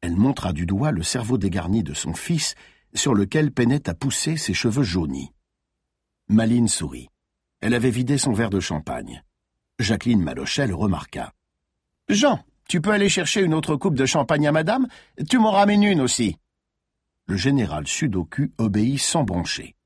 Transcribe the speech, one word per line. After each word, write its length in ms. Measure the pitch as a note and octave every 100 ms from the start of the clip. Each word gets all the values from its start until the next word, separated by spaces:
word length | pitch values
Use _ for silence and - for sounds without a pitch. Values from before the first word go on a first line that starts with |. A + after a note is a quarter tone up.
Elle 140 | E2+ F2
montra 360 | A#2+ C#3 F#2
du 140 | D#2 E2+
doigt 260 | G2 D3+
le 120 | G#2+
cerveau 340 | E2 B2+ A2 B2
dégarni 460 | F#2+ F2 E2 G#2+
de 100 | E2
son 200 | D2 -
fils, 420 | F2 - E3 - - - _ _
sur 200 | - -
lequel 380 | A2 G2 D#3 D3+
peinaient 380 | - A#2+ C#3+ -
à 40 |
pousser 440 | E2 C#3 - - D#3+
ses 160 | -
cheveux 300 | F#2 A#2+ A2
jaunis. 480 | B2 F2 E2 C2+ C2+ _ _ _ _ _ _ _ _ _ _
Maline 400 | G#2+ A2 A#2+ A2+
sourit. 400 | - D#2 B1 C2 _ _ _ _ _
Elle 120 | A#2+
avait 160 | A#2+ B2
vidé 280 | A#2 B2 C#3+
son 140 | C3+
verre 180 | G#2 A#2
de 100 | F#2+
champagne. 640 | F2 D#2 D2+ C2 - B1 _ _ _ _ _ _
Jacqueline 420 | G#2 A2 A#2+ A2+
Malochet 460 | E2 C2 C2+ - C3+
le 80 | F2
remarqua. « 580 | G2+ E2 - - - _ _ _ _ _ _ _ _
Jean, 340 | D4+ C#4 A3 - _ _
tu 140 | F3+
peux 100 | D#3+
aller 180 | G#3 G3+
chercher 320 | F#3 D#3+ -
une 120 | F#3+
autre 220 | D#3 D3+ D3+
coupe 200 | G3 C#3
de 100 | C3
champagne 420 | D#3+ C#3+ D3+ D3
à 40 |
madame ? 360 | D3+ D#3+ B3 B3+ - _ - E3+
Tu 80 | B3+
m'en 140 | A3
ramènes 320 | G3 G3+ G#3
une 180 | G#3 F3+
aussi. » 360 | B2+ - A2+ E2 _ _ _ _ _ _ _ _ -
Le 80 | F#2+
général 520 | B2+ C#3 G2+ D2 D2+
Sudoku 640 | - - F#2+ E2+ - D3 -
obéit 420 | A2 G2+ A2+ C#3
sans 240 | - E3+
broncher. 520 | A#2+ F2 E2 - - _